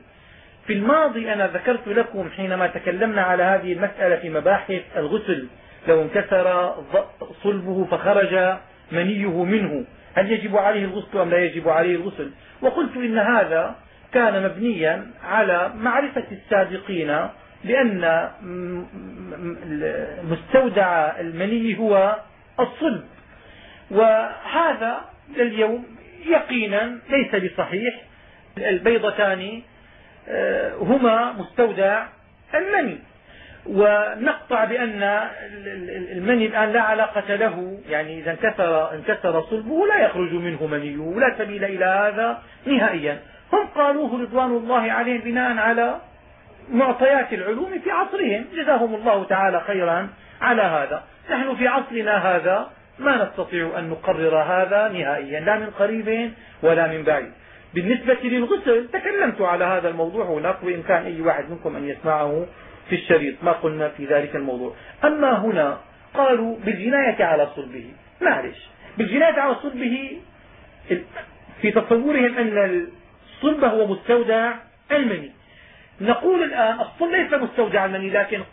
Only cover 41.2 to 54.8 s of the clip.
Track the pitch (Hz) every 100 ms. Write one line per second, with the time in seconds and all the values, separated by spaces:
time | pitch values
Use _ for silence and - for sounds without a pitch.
41.2 | 262 233 202 202 196 190 185 190 208 208
42.2 | 226 233 - - - 269 214 175 147 147
43.2 | - - - 403 415 294 285 285 277 240
44.2 | 233 240 254 233 226 247 220 226 240 240
45.2 | 233 240 247 226 220 233 240 - - -
46.2 | - - - - - 240 262 247 262 277
47.2 | - 202 185 226 370 370 381 349 381 392
48.2 | 294 208 240 320 311 262 233 214 233 202
49.2 | 185 190 196 175 165 196 170 170 196 -
50.2 | - - 254 233 190 156 139 151 - -
51.2 | - 269 269 233 247 269 269 233 208 208
52.2 | 180 175 165 196 - - - - 277 254
53.2 | 190 - 175 175 165 180 165 160 - 160
54.2 | 160 156 151 180 185 202